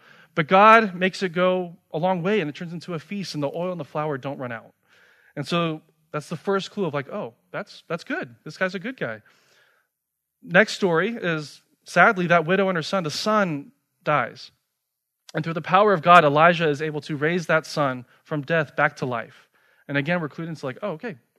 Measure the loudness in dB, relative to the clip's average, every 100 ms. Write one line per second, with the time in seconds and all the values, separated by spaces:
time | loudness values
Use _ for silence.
0 | -20 -20 -8 -4 4 8 10 8 6 0
1 | -2 -2 -4 0 2 0 -4 -10 _ -4
2 | -2 0 0 0 -2 -6 -10 -12 -10 -10
3 | -8 -10 -8 -4 -4 -4 -6 -6 -8 -6
4 | -4 -4 -8 -8 -8 -10 -14 _ _ _
5 | _ _ _ -12 -4 -2 -2 -4 -12 _
6 | _ -12 -10 -8 -2 -2 -2 -6 -4 -4
7 | -6 -8 -10 -14 _ -12 -10 -14 -10 -10
8 | -8 -8 -8 -14 -16 -6 -6 -6 -10 -8
9 | -8 -8 -16 _ _ _ _ _ _ _
10 | _ _ _ _ 0 2 2 2 0 2
11 | 0 -2 -4 -4 -6 -16 _ _ -2 4
12 | 6 6 4 2 4 2 2 -2 -2 -4
13 | -4 -4 0 2 2 -2 -8 _ _ _
14 | -2 0 0 -8 -20 _ _ _ _ _
15 | _ _ -10 -6 -6 -6 0 2 2 2
16 | 6 8 8 6 4 4 0 -2 -4 -6
17 | -8 -4 -2 -2 0 -2 0 -2 -2 -2
18 | -10 _ -8 -6 -2 -2 -2 0 -2 0
19 | -6 -6 -8 -16 _ _ _ _ -6 -4
20 | -2 -2 -4 -8 -10 -10 -10 -8 -8 -8
21 | -10 -14 _